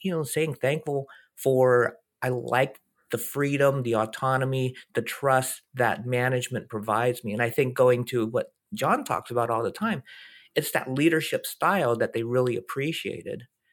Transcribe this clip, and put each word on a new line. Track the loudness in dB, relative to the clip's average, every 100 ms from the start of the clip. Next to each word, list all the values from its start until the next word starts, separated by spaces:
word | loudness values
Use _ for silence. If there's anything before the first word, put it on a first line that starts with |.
you | -4
know, | -2
saying | -2 -2 -2 -2
thankful | -2 -2 -2 -4 -6 -14 _ -4
for, | 2 4 6 6 4 -2 _ _
"I | -4
like | -2 0 2 2 -2 _ _ -8
the | -6
freedom, | -4 -2 0 4 4 2
the | 0 0
autonomy, | 0 -2 0 0 0 0 -2 -4 -8
the | -6
trust | -4 0 4 4 2 -6 _
that | 0 0 0 -2
management | 0 2 0 -2 -6 -6
provides | -6 0 0 0 -2
me." | -4
And | -2
I | 0
think | 0 0 4
going | 4 4 0
to | -2 0
what | -2 -4 _ _
John | -4 0 0
talks | -2 -4 -4
about | -2 0
all | -2
the | -4
time, | -4 -4 -4 -8 -20 -20 -20 _ -4
it's | -2
that | -2 -2
leadership | 2 2 2 0 -4 -4
style | -2 0 2 2 2
that | 0
they | -2
really | -2 0 2 -2
appreciated, | -4 -6 -4 -4 -6 -8 -8 -10 -12 _ _